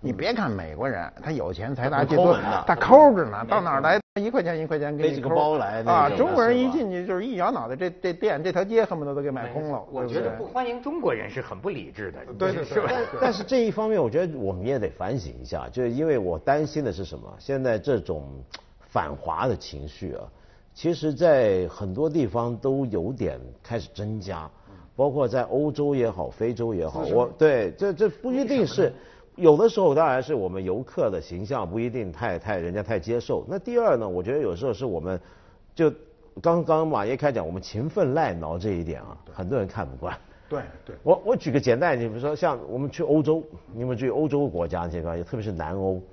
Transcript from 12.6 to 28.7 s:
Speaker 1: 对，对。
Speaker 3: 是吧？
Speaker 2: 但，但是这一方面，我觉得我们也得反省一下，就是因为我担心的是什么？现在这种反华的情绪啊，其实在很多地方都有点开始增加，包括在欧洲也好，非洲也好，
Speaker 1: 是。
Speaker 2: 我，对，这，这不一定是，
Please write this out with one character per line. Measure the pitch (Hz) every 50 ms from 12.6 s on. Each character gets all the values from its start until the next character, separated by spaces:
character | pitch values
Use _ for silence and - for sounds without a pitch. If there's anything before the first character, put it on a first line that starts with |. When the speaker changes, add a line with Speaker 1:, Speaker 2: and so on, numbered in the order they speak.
| 151
Speaker 1:
对， |
对。 | - -
Speaker 3:
是 | -
吧？ | - -
Speaker 2:
但， | 247 247 240 - - -
但 | 262 254 214
是 | 190
这 | 208 - 262 254 233
一 | 214
方 | - - 214 220
面， | 220 196
我 | 147 113
觉 | 104 156 185 175
得 | 156 135
我 | 107 98 92
们 | 90 92
也 | 117 139 127
得 | 104 -
反 | - - 90 95 123 135
省 | 90 71 58 60
一 | 62
下， | 62 - 78 64 62
就 | - 123
是 | 127 120
因 | 117 131 156
为 | 160 147 123
我 | 98 90 85 80
担 | - - 139 151 156 147
心 | 151 156 143
的 | 117 87
是 | 87 98
什 | 78 80 64
么？ | 55 50 50 -
现 | - - 135 135
在 | 131 131 113 107
这 | - 147 131 107
种 | - - 90 76 71 69 67 67 65 - - - - - - -
反 | - - - 113 87 76 71
华 | - - 85 80 80 107 131
的 | 110
情 | - - - - 71 69 76
绪 | - - 95 85 -
啊， | - 53 - - - - - - - _ - -
其 | - - 165 170
实 | - 151 156
在 | 147 127 170 170 151 131 120 107 95 92 90 85
很 | - - 104 95
多 | 92 107 151 160
地 | 147 165 139 104
方 | 90 117 117 120 120
都 | 110 - 135 135 139 139
有 | 120 101 92 82 104
点 | 135 120 107 82 67 64 62 64 60 - _
开 | - 117 113
始 | 85 -
增 | - - 104 107 110 110
加， | 92 98 92 82 78 78 - - - - 101 92 - - _
包 | - 135 143
括 | 127 147 135 117
在 | 104 131 120
欧 | - 110 135 147 151
洲 | 139 - 147 147 143
也 | 135 120 113
好， | 95 90 78 64
非 | - - 110 120 123
洲 | 117 120 113 110
也 | 90 80 78
好， | - 76 78
Speaker 1:
是。 | - 90
Speaker 2:
我， | 117 123 120 - -
对， | 156 156 143 120 107 87
这， | 80 - 196 202
这 | 185 147 214 208
不 | - - - 254
一 | 254 262 277
定 | 220 277 262 202
是， | 143